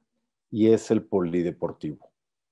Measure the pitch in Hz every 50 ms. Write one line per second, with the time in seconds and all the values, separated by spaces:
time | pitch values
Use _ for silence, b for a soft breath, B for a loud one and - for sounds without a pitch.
0 | _ _ _ _ _ _ _ _ _ _ - 104 107 110 113 107 - - 113 107
1 | - - - 98 90 85 82 90 85 87 82 - 90 85 - - - 78 73 -
2 | _ - _ _ _ _ _ _ _ _